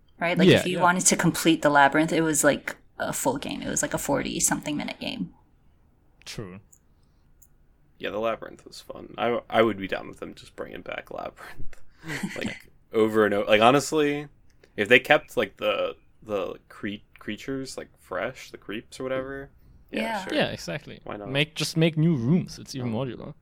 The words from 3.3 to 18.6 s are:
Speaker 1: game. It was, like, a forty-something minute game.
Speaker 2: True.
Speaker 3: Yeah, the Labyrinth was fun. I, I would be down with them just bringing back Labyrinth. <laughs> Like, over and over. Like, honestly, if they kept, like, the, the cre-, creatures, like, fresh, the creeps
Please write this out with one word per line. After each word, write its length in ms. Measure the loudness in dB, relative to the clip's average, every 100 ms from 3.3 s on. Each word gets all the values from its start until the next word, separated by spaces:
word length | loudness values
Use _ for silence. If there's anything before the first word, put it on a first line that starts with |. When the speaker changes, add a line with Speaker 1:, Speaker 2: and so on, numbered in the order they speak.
| -2
Speaker 1:
game. 240 | -6 -8
It 80 | -6
was, 140 | -4
like, 100 | -4
a 60 | -4
forty-something 760 | -2 -2 -2 -2 0 0 -2
minute 240 | -6 -6 -8
game. 340 | -10 -8 -10 -12 _ _ _ _ _ _ _ _
Speaker 2:
True. 360 | -16 -12 -12 -14 -20 _ _ _ _ _ _ _ _ _ _ _ _ _
Speaker 3:
Yeah, 120 | -8
the 80 | -4
Labyrinth 440 | -4 -4 -8 -16
was 160 | -20 -20
fun. 340 | -16 -16 -14 -4
I, 220 | -2 -2 0
I 120 | 2
would 140 | 2 0
be 100 | -4
down 220 | -6 -8
with 120 | -12
them 140 | -14
just 220 | -14 -20 -14
bringing 240 | -12 -12
back 280 | -12 -12 -10
Labyrinth. 640 | -12 -12 -14 -14 -2 -2 -2 -10 -14
<laughs> 320 | -10 -8 -8 -6
Like, 340 | -8 -8 -16 _ _
over 320 | 2 4 4 4
and 80 |
over. 140 | 2 4
Like, 120 | 8
honestly, 640 | 8 6 4 0 0 -2 -8 -16 -20 _ _ -4
if 120 | 6
they 100 | 6
kept, 380 | 6 2 2 -4
like, 220 | -4 -2
the, 360 | -2 0 -2 -6 _ _
the 320 | -8 -6 -4 -8 _
cre-, 360 | -12 -10 -10 -14 -16
creatures, 580 | -12 -10 -8 -8 -8 -12
like, 140 | -14 _
fresh, 500 | -10 -6 -6 -8 -16
the 80 |
creeps 400 | -18